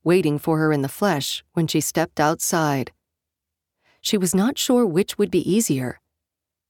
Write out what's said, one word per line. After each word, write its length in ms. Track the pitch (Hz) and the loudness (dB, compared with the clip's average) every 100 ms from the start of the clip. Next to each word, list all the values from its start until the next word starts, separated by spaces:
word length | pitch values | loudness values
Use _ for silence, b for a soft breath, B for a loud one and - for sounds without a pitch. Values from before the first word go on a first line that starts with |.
waiting 340 | 160 180 165 147 | 0 2 2 -2
for 200 | - 156 | -2 0
her 140 | 156 | 2
in 100 | 147 | 0
the 60 | 139 | -2
flesh 560 | - 208 147 - - _ | -2 0 0 -4 -8 _
when 120 | - 160 | -4 0
she 140 | 160 | 0
stepped 400 | - - 165 - | -2 -2 -2 0
outside. 720 | 151 170 - 170 156 143 - _ _ _ _ _ _ _ _ _ _ _ | 0 0 -2 0 0 -2 -4 _ _ _ _ _ _ _ _ _ _ _
She 160 | - 208 | -2 0
was 160 | 180 | 0
not 240 | 190 220 - | 2 0 -2
sure 300 | - 247 226 | 2 2 2
which 320 | 160 208 - | 0 -2 -2
would 120 | 208 | 0
be 200 | 180 - | 0 2
easier, 500 | 202 226 135 123 - _ _ _ _ _ _ _ | 0 0 -2 -4 -10 _ _ _ _ _ _ _